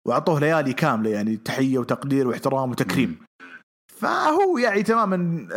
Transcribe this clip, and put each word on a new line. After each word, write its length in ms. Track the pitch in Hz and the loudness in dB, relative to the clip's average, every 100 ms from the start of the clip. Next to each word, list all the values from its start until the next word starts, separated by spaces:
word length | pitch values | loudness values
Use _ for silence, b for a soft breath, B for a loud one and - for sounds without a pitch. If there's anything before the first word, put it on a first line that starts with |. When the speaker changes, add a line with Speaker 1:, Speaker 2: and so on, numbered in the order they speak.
| - | -2
Speaker 1:
وعطوه 340 | 131 156 151 | 0 2 2
ليالي 320 | 147 165 135 | 2 2 0
كاملة، 380 | 123 160 113 110 | 0 0 2 0
يعني، 260 | 104 107 110 | 0 -2 -2
تحية 420 | - - 135 131 | -4 -2 0 0
وتقدير 500 | 117 123 139 135 127 | 0 -4 -2 0 0
واحترام 420 | - 139 135 131 | 0 -2 -2 -2
وتكريم. 380 | 117 120 135 113 | -2 -2 0 0
Speaker 2:
مم. 180 | 80 - _ B B B _ _ - | -2 -16 _ B B B _ _ -8
Speaker 1:
فهو، 580 | 220 - 302 320 392 302 | -4 0 2 2 2 2
يعني، 240 | 240 202 | 2 2
تمامًا 680 | 214 226 208 185 175 165 113 | 2 2 2 0 -2 -4 -4